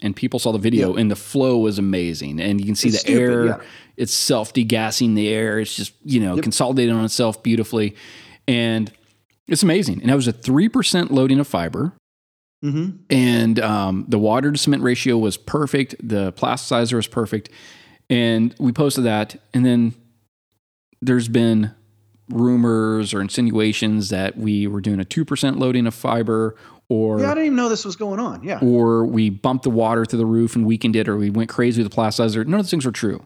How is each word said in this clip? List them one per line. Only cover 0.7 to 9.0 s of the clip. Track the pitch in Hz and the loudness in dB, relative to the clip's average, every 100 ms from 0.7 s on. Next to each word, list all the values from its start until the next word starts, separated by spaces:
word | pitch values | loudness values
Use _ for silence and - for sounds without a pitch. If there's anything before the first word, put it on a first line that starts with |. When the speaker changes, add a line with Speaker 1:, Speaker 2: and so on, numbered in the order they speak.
| 117 95 | 2 2
Speaker 2:
Yeah. | 90 | 2
Speaker 1:
and | 110 | 0
the | 101 | 0
flow | - 139 131 120 | -2 0 2 2
was | 110 101 | 2 0
amazing. | 98 92 87 78 71 76 | 0 0 -2 -4 -8 -4
And | 92 101 | -2 -2
you | 98 | -2
can | |
see | 104 123 | 0 0
Speaker 2:
It's | 104 | 0
Speaker 1:
the | - | 2
Speaker 2:
stupid, | 127 | 2
Speaker 1:
air, | 123 120 120 | 2 2 0
Speaker 2:
yeah. | - - - - - | -2 -8 -20 -18 -8
Speaker 1:
it's | 117 | -4
self-degassing | - - 123 107 - 110 113 110 - 120 | -2 0 0 0 -2 0 0 0 0 2
the | 107 104 | 2 2
air. | 107 110 107 | 0 -2 -2
It's | 107 - | -4 -6
just, | 98 - | -10 -12
you | 151 123 | -2 0
know, | 98 90 | 2 0
Speaker 2:
Yep. | |
Speaker 1:
consolidated | 113 - 127 131 120 | -2 0 0 2 2
on | 113 | 2
itself | 113 - 117 104 | 0 0 -2 -2
beautifully. | 120 113 107 113 104 - - - - - - | 0 0 0 -2 -2 -4 -18 -20 -20 -8 -2
And | 120 117 113 107 - | 0 0 0 -4 -8